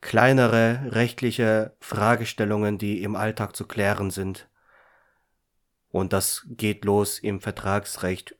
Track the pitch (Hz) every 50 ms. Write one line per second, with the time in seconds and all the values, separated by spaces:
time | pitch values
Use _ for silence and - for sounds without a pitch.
0 | - - - 107 117 127 135 131 127 113 110 117 113 113 117 127 139 123 - 113
1 | 120 117 - - 127 120 110 - 120 110 110 110 110 110 _ _ - - - -
2 | 104 110 120 110 117 - - - 113 101 107 107 107 104 104 95 107 104 104 95
3 | 95 104 104 98 104 110 107 - 107 98 - - 101 - - - 101 101 104 98
4 | 101 98 90 98 95 95 95 - - _ _ _ _ _ _ _ _ _ _ _
5 | _ _ _ _ _ _ _ _ _ _ _ _ _ _ _ _ _ _ - 87
6 | 95 90 98 95 92 - - - - - 127 - 110 104 104 - - 101 101 104
7 | 101 101 - - - 104 101 95 - 110 98 - - 98 98 104 - - - -
8 | - 92 92 90 - - -